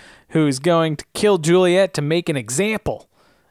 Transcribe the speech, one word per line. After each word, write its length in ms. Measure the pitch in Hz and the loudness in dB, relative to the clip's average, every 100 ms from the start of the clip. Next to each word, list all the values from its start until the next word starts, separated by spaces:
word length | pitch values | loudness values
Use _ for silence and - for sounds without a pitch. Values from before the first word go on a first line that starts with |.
| - - _ | -20 -20 _
who's 280 | 160 151 131 | 0 0 0
going 380 | 170 165 160 147 | 0 0 0 -4
to 80 | - | -10
kill 240 | - 208 185 | -2 0 2
Juliet 540 | 156 180 180 180 190 | 2 4 4 2 0
to 80 | - | -2
make 260 | 147 170 170 | -2 -2 -2
an 60 | 143 | -6
example. 720 | 110 131 208 214 - 110 - _ _ _ _ | -4 -4 -4 -4 -6 -10 -12 _ _ _ _